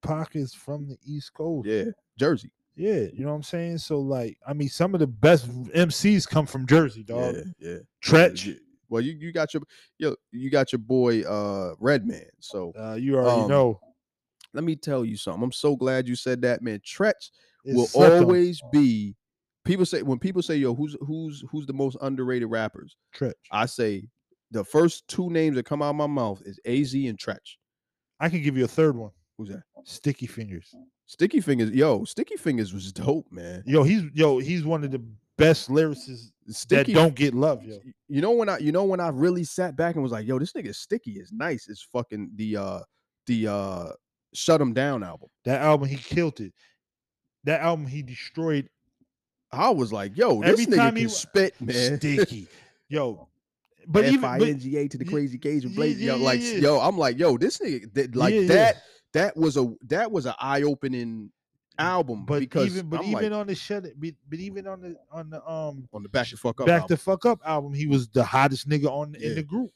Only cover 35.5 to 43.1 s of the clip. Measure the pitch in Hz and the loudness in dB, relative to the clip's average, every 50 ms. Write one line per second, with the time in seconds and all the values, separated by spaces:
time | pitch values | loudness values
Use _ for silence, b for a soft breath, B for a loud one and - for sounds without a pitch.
35.5 | 160 - - - 131 151 160 156 147 135 - 131 131 117 113 110 _ _ _ - | 6 4 2 0 2 2 2 2 0 -6 -10 -16 -18 -18 -18 -20 _ _ _ -14
36.5 | 110 - - - - 143 139 - 214 156 160 165 139 123 143 143 120 123 139 156 | -12 -12 0 2 4 4 4 6 6 6 6 6 4 2 0 2 2 2 2 0
37.5 | 143 113 101 110 107 101 _ 131 - _ _ _ 147 139 160 208 233 240 226 202 | 0 -2 -6 -16 -18 -18 _ -20 -20 _ _ _ 2 4 4 6 6 4 4 2
38.5 | 185 123 151 147 151 180 202 196 190 180 175 165 143 127 147 180 180 180 170 139 | 0 0 0 2 2 4 2 2 2 0 0 -2 0 2 2 2 4 2 -2 -4
39.5 | - - 180 175 139 135 165 170 170 160 139 127 117 110 107 110 131 127 147 180 | -4 -4 -4 -4 -2 -2 -2 -2 0 -2 -2 -2 -2 -4 -4 -2 -2 -2 -2 -4
40.5 | - 320 - 131 139 - - _ 202 233 _ - 104 - - - 107 113 143 170 | -6 -10 -10 -10 -12 -12 -6 _ -6 -4 _ -8 -12 -12 -14 -14 -10 -6 -4 -4
41.5 | 151 113 - - 107 101 - _ _ 123 120 _ - 107 104 - 110 101 110 110 | -4 -6 -8 -14 -20 -20 -20 _ _ -6 -6 _ -8 -10 -10 -10 -8 -8 -6 -4
42.5 | 107 101 98 95 95 87 82 _ _ _ _ _ | -4 -4 -4 -6 -8 -10 -12 _ _ _ _ _